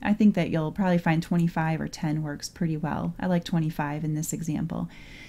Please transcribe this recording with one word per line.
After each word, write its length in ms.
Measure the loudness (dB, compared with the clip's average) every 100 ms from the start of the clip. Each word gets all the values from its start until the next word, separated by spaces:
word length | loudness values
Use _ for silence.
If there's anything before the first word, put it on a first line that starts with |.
I 140 | 0
think 220 | 6 6 6
that 140 | 2
you'll 200 | 0 0
probably 280 | 0 2 4
find 220 | 4 2
twenty-five 600 | 2 2 2 2 0 0
or 80 | -4
ten 340 | -4 -2 -2
works 260 | -2 -6 -10
pretty 280 | -4 -2 0
well. 360 | -2 -2 -4 -2
I 80 | 0
like 160 | 2
twenty-five 600 | 2 0 0 -2 -4 -2
in 100 | -2
this 180 | -2 -2
example. 560 | -4 -2 -2 -2 -4 -6 -8 -18 -18